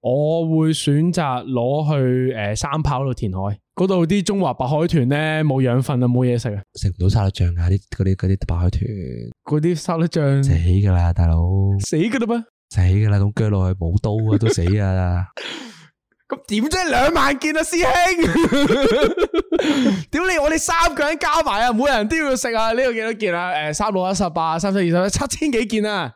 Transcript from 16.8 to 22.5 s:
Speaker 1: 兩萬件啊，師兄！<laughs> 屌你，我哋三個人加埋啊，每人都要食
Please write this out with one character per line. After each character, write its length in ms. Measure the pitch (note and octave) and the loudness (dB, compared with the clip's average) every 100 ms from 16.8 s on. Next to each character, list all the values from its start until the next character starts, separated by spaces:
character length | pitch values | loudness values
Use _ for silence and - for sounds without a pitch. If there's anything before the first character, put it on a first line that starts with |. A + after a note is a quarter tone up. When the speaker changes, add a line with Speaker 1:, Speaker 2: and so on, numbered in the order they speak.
| F4 | 0
Speaker 1:
兩 240 | B3 C#4 | 2 2
萬 240 | E4 C4+ C#4 | 2 0 0
件 180 | D#4 D#4 | -2 -2
啊， 40 | |
師 160 | D#4+ E4+ | -2 0
兄！ 1040 | G3+ D#4+ F4 F4 D#4+ A3 E4 C#4 C#4+ - | 0 2 2 2 2 2 2 2 2 2
<laughs> 1300 | - A#3+ C4+ F4+ - - - - D#4 C#4+ B3 F#3+ D3+ | 2 2 2 0 -2 -2 -2 -2 0 0 0 0 -4
屌 160 | C#4+ F#4 | -4 0
你， 100 | E4+ | 0
我 80 | D4 | 0
哋 80 | D#4+ | -2
三 340 | - E4 E4+ D4 | -2 0 0 -2
個 100 | D4 | -4
人 100 | D#4+ | -2
加 220 | E4+ D#4 | -2 0
埋 180 | D4+ G3+ | 0 0
啊， 100 | A#3+ | 0
每 120 | A3 | 0
人 240 | C#4+ B3 G#3+ | 0 0 0
都 80 | D#4+ | -2
要 180 | D4 | -2
食 140 | C4 B3 | -2 -2